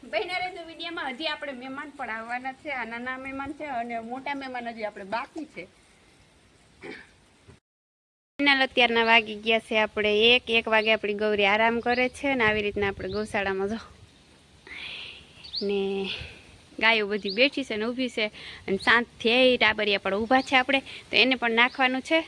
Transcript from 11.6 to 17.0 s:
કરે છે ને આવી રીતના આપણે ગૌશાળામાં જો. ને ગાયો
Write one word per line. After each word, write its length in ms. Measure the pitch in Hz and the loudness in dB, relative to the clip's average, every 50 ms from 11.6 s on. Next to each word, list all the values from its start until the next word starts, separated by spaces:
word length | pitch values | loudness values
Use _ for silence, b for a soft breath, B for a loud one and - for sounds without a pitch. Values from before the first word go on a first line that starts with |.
| 220 233 233 233 226 240 | 4 2 2 2 0 0
કરે 220 | 247 240 254 254 | 0 0 0 -2
છે 260 | - - - 285 269 | -2 -4 -4 -2 0
ને 80 | 254 233 214 | 2 2 2
આવી 160 | 214 214 208 208 | 2 0 -2 -2
રીતના 240 | 196 208 202 196 | -2 -2 -2 -2
આપણે 220 | 196 - 185 185 190 | -2 -4 -8 -6 -4
ગૌશાળામાં 560 | 208 214 214 - 214 196 196 196 190 196 202 220 | -4 -6 -4 -4 -4 -2 -2 -2 -2 -2 -4 -4
જો. 60 | 220 - - - - - - _ _ _ _ _ _ _ _ _ _ _ B B B B B B B B B B B B B B B B B - - 202 202 | -6 -8 -14 -20 -20 -20 -20 _ _ _ _ _ _ _ _ _ _ _ B B B B B B B B B B B B B B B B B -6 -4 -2 0
ને 140 | 202 196 196 196 196 196 196 190 B B B B B B B B B B B B - - 220 | 0 0 0 -2 -2 -4 -4 -4 B B B B B B B B B B B B -6 2 4
ગાયો 240 | 220 226 220 | 4 4 4